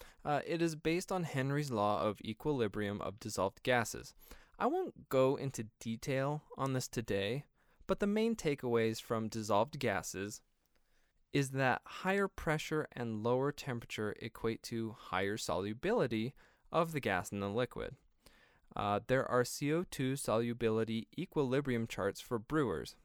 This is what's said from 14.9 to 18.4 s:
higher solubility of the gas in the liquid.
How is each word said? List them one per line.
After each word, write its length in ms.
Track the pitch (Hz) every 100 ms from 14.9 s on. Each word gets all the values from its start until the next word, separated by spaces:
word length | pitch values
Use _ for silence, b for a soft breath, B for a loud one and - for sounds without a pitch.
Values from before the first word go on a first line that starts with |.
| 107
higher 400 | - 90 98 110
solubility 960 | - 85 101 117 180 233 135 110 117 b b b b
of 220 | 160 165
the 60 | 156
gas 320 | 107 92 -
in 100 | 101
the 80 | 101
liquid. 460 | 107 127 - 117 131 _ _ b b